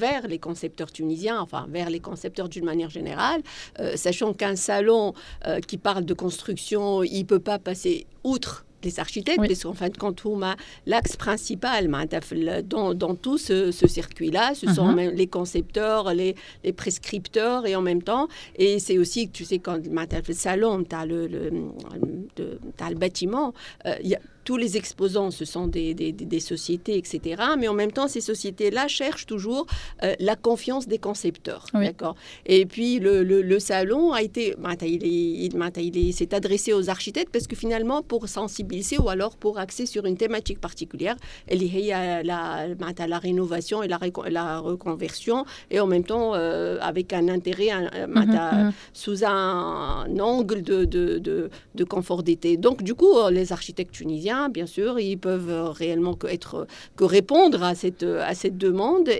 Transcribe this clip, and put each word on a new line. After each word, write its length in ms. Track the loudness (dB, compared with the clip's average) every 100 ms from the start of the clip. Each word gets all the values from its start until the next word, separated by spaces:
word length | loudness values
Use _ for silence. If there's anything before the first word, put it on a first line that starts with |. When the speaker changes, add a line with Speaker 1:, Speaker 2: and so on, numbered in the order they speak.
Speaker 1:
vers 200 | 0 0 -4
les 60 | -6 -6
concepteurs 440 | -8 -8 -8 -12 -6
tunisiens, 400 | -4 -2 -2 -4 -4
enfin, 180 | -8 -6 -6
vers 120 | -4 -6
les 60 | -8
concepteurs 400 | -10 -8 -6 -8
d'une 140 | -4 -2
manière 200 | -2 -4 -6
générale, 420 | -8 -2 0 0 -4 -14 -16 -8
euh, 160 | -4 -2 -2
sachant 260 | 0 0 0
qu'un 180 | -2 -2 0
salon, 360 | 2 6 4 4
euh, 460 | -2 -12 -10 -4 -4 -4
qui 80 | -4 -2
parle 160 | 0 -2
de 40 | -2 -2
construction, 580 | -4 -6 -6 -2 -2 2 2 2 0
il 60 | 2
peut 140 | 2 4
pas 80 | -2 -4
passer 260 | -4 -2 -2 -4 -6 -4
outre 200 | -2 -4 -10 -16 -8 -8
les 120 | -6 -6
architectes, 360 | -4 0 2
Speaker 2:
Oui. 60 | 4
Speaker 1:
parce 140 | 2
qu'en 140 | -2 -4
fin 80 | -4 -2
de 20 |
compte, 180 | -4 -2 -4
هما 300 | -2 -2 -4 -10 -12 0
l'axe 260 | 0 0 -2
principal, 720 | -2 -2 -4 -4 0 2 2
معناتها، 320 | 0 -2 -4
في 160 | -4 -2
ال-, 320 | -2 -2 -2
dans, 260 | -2 0 0
dans 120 | -2 -2
tout 220 | 0 -2
ce, 340 | 2 2 2
ce 160 | 4 4
circuit-là, 580 | 4 -4 -6 -2 2 2 2
ce 60 | 2
sont 140 | 4 6
Speaker 2:
Mhm. 80 | 4
Speaker 1:
même 180 | 2 2
les 60 | 0
concepteurs, 760 | 0 -2 -2 -2 -2 2 2 2 0
les, 120 | 0 -2 -10 -6 -6
les 80 |
prescripteurs, 880 | -4 -4 -4 -6 -8 -2 0 2 0 0
et 60 | 0
en 80 | 2
même 120 | 2
temps, 260 | 2 0 0 -4 -14 2
et 240 | 4 4 2
c'est 120 | 2
aussi, 320 | 2 0 -4
tu 140 | -6 -4
sais, 140 | -2
quand, 280 | -2 -4 -4
معناتها، 340 | -4 -2 -4
في 100 | -4
le 40 | -4
salon, 460 | 0 2 2 2
t'as 220 | -2 -4 -4
le, 220 | -2 -2
le, 240 | -4 -4 -4 -6 -10 -12 -4 -4 -4 -10 -8
de, 220 | -8 -8 -14 -8
t'as 120 | -6
le 60 | -2
bâtiment, 580 | -2 -2 -2 0 -2 -4 -16 -10 -6
euh, 100 | -4 -2
il 40 |
y 60 | -2
a, 40 | -4 -16 -4
tous 80 | -2 0
les 60 | -2
exposants, 480 | -6 -2 0 0 -2 -4
ce 60 | -8
sont 140 | -4 -2 -2
des, 160 | -2 -2
des, 120 | -4 -6
des, 60 | -4 -4
des 80 | -2
sociétés, 420 | -6 -2 -4 0 -2
et 40 | -2
cetera. 380 | -6 -6 -2 0 2
Mais 80 | 2
en 40 | 2
même 120 | 0 0
temps, 100 | -2 -2
ces 80 | -4
sociétés-là 540 | -4 -4 0 0 2 0 0
cherchent 280 | -2 -4 -6
toujours, 300 | -6 -2 -2 -2
euh, 460 | -4 -6 -4 -2 0 0
la 60 | 2 2
confiance 360 | 2 0 -2 -2
des 40 | -2 -2
concepteurs. 540 | -2 -2 -4 -8 -10 -2 2
Speaker 2:
Oui. 100 | 2
Speaker 1:
D'accord. 300 | 0 -6 -6 -14 -12 6 6
Et 80 | 6
puis, 180 | 0 0 2 4
le, 80 | 4 6
le, 60 | 4 6
le 60 | 2 2
salon 320 | 0 2 4 4 4
a 20 | 0
été, 260 | 0 -2 -2
معناتها، 300 | -6 -4 -2
il 160 | 0
est, 440 | 0 0 0 -2 -2
il, 100 | -2
معناتها، 260 | -2 -2
il 120 | -2 2
est, 140 | 2
s'est 220 | 2 -2
adressé 400 | 0 0 0 2
aux 160 | 2 2
architectes 420 | -2 -4 -4 -2 -2
parce 120 | -4
que 40 | -6
finalement, 460 | -2 0 0 -2 -2
pour 100 | -4 -4 -6
sensibiliser 580 | -6 -6 -6 -6 -4 -2
ou 60 | 0
alors 240 | 0 -4 -2
pour 160 | -4 -4
axer 260 | -8 -6 -6
sur 180 | -4 -2
une 80 | -2
thématique 420 | -2 -2 -4 -6
particulière, 580 | -8 -10 -12 -6 -4 -4 -10 -18 -4
elle 140 | 0
est, 300 | 0 0 0
euh, 300 | -2 -2 -2
la, 180 | -2 -4 -4 -4 -6 -6
معناتها، 280 | -8 -6 -4
la 120 | -2
rénovation 640 | 0 0 0 -2 -2 -2
et 40 | -2
la 100 | -2
réco-, 300 | -4 -4 -4 -2
la 180 | -2 -4
reconversion, 880 | -4 -4 -4 -4 -6 -6 -2 0 -2 -10 -2
et 100 | 0
en 80 | 4
même 100 | 4
temps, 240 | 2 0 0
euh, 440 | 0 0 0 -2 -2 -2
avec 220 | -2 -2
un 140 | 2 2
intérêt, 400 | 2 -2 0 0
un, 160 | 2 -2
euh, 220 | -4 0
معناتها, 440 | 4 6 4 4
Speaker 2:
Mhm, 140 | 4 4
mhm. 80 | 0 -10 -12
Speaker 1:
sous 200 | -6 0
un 960 | 2 4 2 0 -2 -4 -2 -2 0 0
angle 420 | 2 2 2 0 2
de, 140 | 4 4 2
de, 100 | 2 0 0
de, 220 | -2 -4 -8 -16 -4
de 40 |
confort 400 | -2 0 -2 0
d'été. 340 | 2 2 4 4
Donc, 200 | 4 4 0
du 40 | 6
coup, 140 | 8 10
euh, 120 | 8 4
les 80 | 2 -2
architectes 360 | -6 -6 -6 -6
tunisiens, 280 | -4 -2 0 0 0 -2
bien 100 | -4 -2
sûr, 140 | 0 2 0
ils 80 | 0 0
peuvent, 240 | 0 0 -2
euh, 100 | -2 -2
réellement 320 | 0 2 2 0
que 60 | -4 -4
être, 180 | -6 -8 -8 -12 -18 2
que 80 | 6 6
répondre 400 | 8 8 8 6 2
à 20 | 0
cette, 240 | -2 -2 -2 0 -2
à 20 | -2
cette 160 | -2 0 2
demande. 400 | 2 4 4 4 4